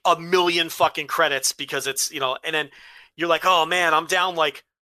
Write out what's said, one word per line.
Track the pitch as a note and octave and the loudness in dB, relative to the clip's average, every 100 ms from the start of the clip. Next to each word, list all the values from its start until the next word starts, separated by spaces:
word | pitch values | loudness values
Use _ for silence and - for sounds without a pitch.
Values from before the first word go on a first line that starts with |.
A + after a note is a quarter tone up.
| F#3 | 0
a | D#3+ | 0
million | E3+ F#3 F3 E3+ E3 | 2 2 2 0 -4
fucking | - E3 - C#3+ | 0 0 0 -4
credits | - D#3 C#3 - | 0 2 2 -2
because | - C#3 C#3 C3+ | -6 -6 -6 -4
it's, | C3 - | -4 -6
you | D3+ | -4
know, | C3+ C3 | -4 -4
and | D#3+ D#3 | -4 -4
then | C#3+ - - - - - | -4 -10 -20 -20 -20 -6
you're | E3+ | 0
like, | D#3 F#3 | 2 4
"Oh | F3 D#3+ | 4 4
man, | F3+ E3+ | 2 4
I'm | D#3 E3 | 2 2
down, | F#3 F#3 E3 | 0 0 0
like, | D3+ - - _ _ | -2 -2 -16 _ _